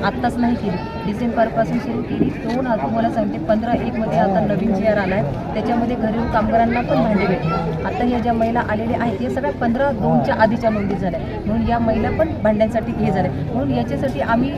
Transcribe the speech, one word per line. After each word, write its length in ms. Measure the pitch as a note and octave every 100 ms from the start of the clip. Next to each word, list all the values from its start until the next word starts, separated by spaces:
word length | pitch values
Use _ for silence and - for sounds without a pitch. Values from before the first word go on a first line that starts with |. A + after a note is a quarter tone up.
| G3
आत्ताच 320 | - A#3+ A#3+
नाही 180 | A#3+ A#3
केली, 560 | G#3 F3+ - - G3
डिसेंबरपासून 680 | G3+ A#3+ A3+ A3 - - A#3+
सुरू 220 | - A3+
केली. 280 | - G3+ A#3+
दोन, 380 | - A3+ A#3+ C4
आज 120 | G#3+
तुम्हाला 300 | - A3+ A3+
सांगते, 280 | A3+ G3+ F#3+
पंधरा 340 | - A3 A#3
एक 240 | A#3 A#3 A3
मध्ये 240 | A3 D#3+
आता 200 | F#3+ G3
नवीन 340 | G#3 G#3 A3
जीआर 240 | F#3+ A3 G#3
आला 180 | F#3+ F#3+
आहे, 380 | A3+ - -
त्याच्यामध्ये 420 | G#3+ G#3 A#3 A#3 B3
घरेलू 280 | A3 A3+ A#3
कामगारांना 480 | A3+ G#3+ A3+ A#3 A#3+
पण 140 | A#3+ C#4
भांडे 300 | A3+ G3+ F#3+
भेटले. 580 | F3 D#3 F#3+ - -
आता 220 | F#3+ - B3
या 140 | A#3+
ज्या 140 | A3+
महिला 260 | A3+ A3+ A#3 -
आलेल्या 280 | G#3+ A3+ A#3+
आहेत, 200 | A#3 F#3+
या 80 | B3
सगळ्या 220 | C4 C#4+
पंधरा 400 | - A#3+ A#3 C#4
दोनच्या 440 | A#3 F3 D#3+ - A#3
आधीच्या 340 | A3 A3+ A3
नोंदी 260 | G#3+ G3 G3+
झाल्या, 240 | F#3 E3 - G#3+ G3+
म्हणून 220 | A3+ A3+
या 120 | A#3
महिला 300 | A3+ A3 B3
पण 200 | - D#4+ -
भांड्यांसाठी 480 | G#3+ G#3+ A3 A3+ A3
हे 200 | A3+ G#3+
झाल्या. 200 | G3 F#3
म्हणून 400 | - - A#3+ C#4
याच्यासाठी 480 | B3 A#3 C#4 C#4 C4+
आम्ही 320 | A#3 A#3 C4+